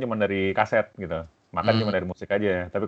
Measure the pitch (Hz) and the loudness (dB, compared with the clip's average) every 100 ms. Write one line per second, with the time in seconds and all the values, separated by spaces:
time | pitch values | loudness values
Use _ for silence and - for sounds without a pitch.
0 | 127 110 101 98 95 95 107 113 - - | 0 0 0 2 2 2 2 2 0 -6
1 | 90 82 80 _ _ 87 104 110 107 95 | -6 -6 -8 _ _ 0 2 2 2 0
2 | 90 - 101 101 104 90 90 101 | -2 -6 -2 0 2 0 -2 -4